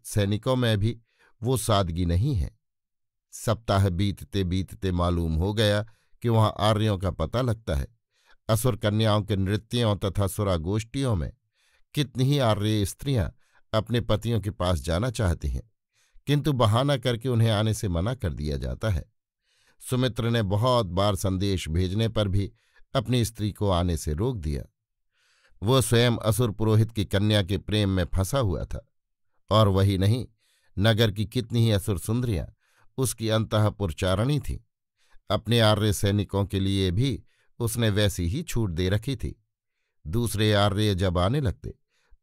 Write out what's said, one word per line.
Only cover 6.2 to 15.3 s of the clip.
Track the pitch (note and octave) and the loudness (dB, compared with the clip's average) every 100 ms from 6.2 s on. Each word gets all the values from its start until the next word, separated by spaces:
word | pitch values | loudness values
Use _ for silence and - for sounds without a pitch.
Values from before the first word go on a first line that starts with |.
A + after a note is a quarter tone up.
कि | A#2+ | 0
वहां | A2+ G#2+ - | 2 2 2
आर्यों | G#2 A2 G#2+ G2 | 0 2 0 0
का | F#2 | -2
पता | D#2 D#2+ A#2 | -4 -4 -2
लगता | B2 A2 - | -2 -4 -4
है। | C#2+ C2+ _ _ _ _ _ - | -4 -4 _ _ _ _ _ -2
असुर | A2 C3 G2+ | 0 0 0
कन्याओं | G#2+ G#2+ A2 G#2 | 0 2 2 2
के | G2 G2 | 0 -2
नृत्यों | F#2+ G#2 - A#2+ A2+ G2+ | 0 -2 -4 -2 0 0
तथा | G2+ F2+ G2 | -2 -2 -2
सुरागोष्ठियों | - G2+ F2 D#2 G#2+ A2+ C#3 C3+ G2 | -2 -2 -2 -2 -4 -4 -4 -2 -2
में | C2+ - _ _ _ _ _ | -4 -8 _ _ _ _ _
कितनी | - C#3+ A#2 | -4 -4 0
ही | C3 C#3+ | 0 2
आर्य | A#2+ G2+ G#2+ A2 G2 | 2 2 2 0 -2
स्त्रियां | - C#3+ C3 D#2 - _ _ _ | -4 -4 -2 -2 -6 _ _ _
अपने | A2 - A#2 | -4 -2 -2
पतियों | A2+ G#2+ A#2 A#2 | 0 -2 0 -4
के | G2 | -4
पास | - F2+ E2+ | -4 -2 0
जाना | D2+ E2+ B2 | 0 -2 -2
चाहती | A2+ G2 | -2 -2